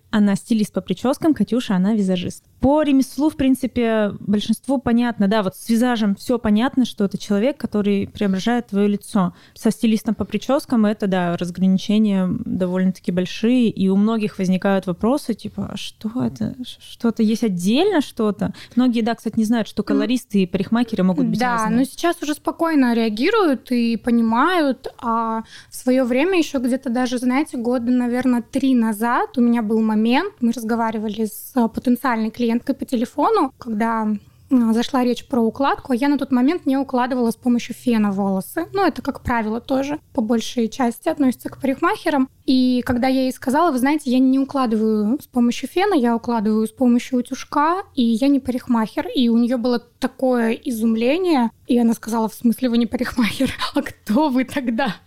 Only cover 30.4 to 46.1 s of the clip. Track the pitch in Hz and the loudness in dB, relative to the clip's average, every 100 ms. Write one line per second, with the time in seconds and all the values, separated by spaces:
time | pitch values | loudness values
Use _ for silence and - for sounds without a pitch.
30.4 | 233 240 220 233 226 220 214 202 214 - | -2 -2 -2 -2 -2 -4 -6 -4 -6 -6
31.4 | - 262 226 - - 247 262 226 220 220 | -6 0 0 0 0 0 0 -2 -2 -2
32.4 | 233 233 - 269 - 226 233 - 349 453 | -2 -2 -2 -6 -4 -4 -4 0 0 2
33.4 | 269 - 240 214 226 226 214 208 - _ | 0 -4 -8 -2 -2 0 -2 -4 -8 _
34.4 | - 254 226 226 240 254 247 233 - 247 | -2 2 2 2 0 0 0 -2 -2 0
35.4 | 226 220 277 403 - 240 285 285 277 247 | 0 0 0 -2 -2 0 0 0 0 2
36.4 | 262 349 285 269 269 247 247 254 233 - | 2 0 0 -2 0 -2 0 0 0 0
37.4 | 247 240 - - - 226 208 196 196 190 | 0 0 -2 -4 0 2 2 0 0 -2
38.4 | - - 359 381 359 - 277 - - 233 | -4 -6 -4 0 0 0 -6 -6 -4 -2
39.4 | 214 233 - 269 277 302 - - 220 233 | -2 -6 -2 -2 -2 -6 -6 -4 0 0
40.4 | - 247 220 - 240 - 339 311 262 233 | -2 -2 -4 -2 -4 -2 -4 0 0 -2
41.4 | - - 262 269 339 427 339 285 262 _ | -8 -6 -4 -2 -2 -2 0 0 0 _
42.4 | - 262 254 247 240 247 262 262 262 - | 0 2 2 0 -2 0 0 0 -2 -4
43.4 | - 277 339 254 262 302 254 254 262 269 | -2 2 2 2 0 0 0 2 4 2
44.4 | 269 277 254 220 220 214 208 285 - 247 | 0 -2 -2 0 0 0 0 -2 -4 0
45.4 | 240 - 269 349 415 349 240 | 0 0 -4 -2 2 2 2